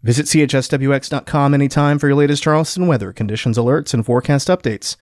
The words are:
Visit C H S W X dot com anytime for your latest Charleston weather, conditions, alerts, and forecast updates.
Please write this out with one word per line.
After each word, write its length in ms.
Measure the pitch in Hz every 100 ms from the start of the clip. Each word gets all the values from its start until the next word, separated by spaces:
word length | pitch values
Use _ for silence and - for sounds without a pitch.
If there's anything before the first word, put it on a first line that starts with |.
Visit 260 | 110 120 147
C 140 | 160
H 120 | 147
S 140 | 135 127
W 260 | 139 135
X 140 | 139 -
dot 180 | 143 -
com 280 | 156 139
anytime 440 | 143 139 156 143 147
for 100 | 143
your 100 | 139
latest 260 | 143 143
Charleston 440 | - 151 160 - 180
weather, 260 | 131 98
conditions, 440 | 98 107 110 123 113
alerts, 360 | 120 147 143
and 120 | 123 -
forecast 440 | 120 - 143 -
updates. 480 | 180 - 104 - -